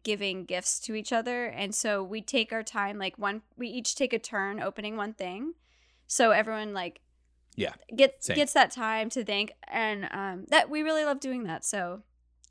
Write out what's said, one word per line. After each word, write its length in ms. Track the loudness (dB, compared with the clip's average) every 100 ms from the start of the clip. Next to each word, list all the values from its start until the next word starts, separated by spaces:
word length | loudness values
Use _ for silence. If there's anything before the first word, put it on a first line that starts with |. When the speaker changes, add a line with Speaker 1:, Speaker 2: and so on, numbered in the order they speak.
Speaker 1:
giving 420 | -4 -2 -2 -4 -4
gifts 340 | -2 0 -2
to 140 | -4 -6
each 180 | 0
other, 320 | 0 0 -2 -4
and 300 | -4 -2 -2
so 260 | 0 0
we 180 | -2 -6
take 300 | 0 0 0
our 120 | -2
time, 340 | -4 -2 -2 -2
like, 200 | -6 -2
one, 240 | -2 -4 -10 -10
we 120 | -8
each 280 | -4 -4 0
take 180 | 0
a 60 | 0
turn 400 | -2 -2 -2 -2
opening 380 | -6 -4 -6 -4
one 160 | -6
thing, 400 | -6 -8 -6 -6 -8 _ _ _ _ -2
so 240 | 4 8
everyone, 420 | 6 4 -2 -4
like, 280 | -4 -6 -8 _ _ _ _ _ -4
Speaker 2:
Yeah. 180 | -4 -4 -4 6
Speaker 1:
get-, 280 | 6 6
Speaker 2:
Same. 120 | 0 2
Speaker 1:
gets 180 | 4
that 180 | 6 4
time 380 | 2 -2 -2 -2
to 120 | -4
think, 280 | -2 -2 -2 -8 -6
and, 400 | 0 0 0 -4
um, 340 | -4 -4 -6 4
that 220 | 4 4
we 100 | 2
really 240 | 2 2 2
love 140 | 0
doing 240 | -2 -4
that. 200 | -4 -4 -4
So 360 | -4 -4 -8 -14 _ _ _ -18